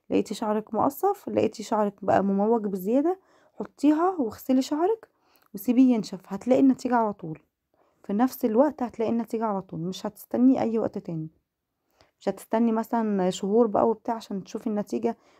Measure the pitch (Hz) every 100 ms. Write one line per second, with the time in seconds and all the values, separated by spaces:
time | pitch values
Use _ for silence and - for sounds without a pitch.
0 | - 190 208 208 214 214 214 214 - -
1 | 392 403 - 214 214 - 208 214 208 202
2 | 190 190 196 196 208 233 208 185 185 254
3 | 302 381 _ _ _ - 214 - 285 302
4 | 349 370 226 - - 262 262 294 359 440
5 | - _ _ _ _ 196 - 240 262 233
6 | 185 185 - 196 - 262 269 254 247 240
7 | 220 208 165 156 _ _ _ _ _ _
8 | - 202 254 - 247 220 294 - 240 -
9 | 220 233 233 226 226 196 185 165 170 185
10 | 208 - - 233 254 262 226 220 214 208
11 | - 165 156 - _ _ _ _ _ _
12 | _ _ - 190 - 226 233 220 226 233
13 | 220 196 185 185 196 214 233 196 233 220
14 | - 226 - 202 185 220 226 208 202 233
15 | 226 214 _ _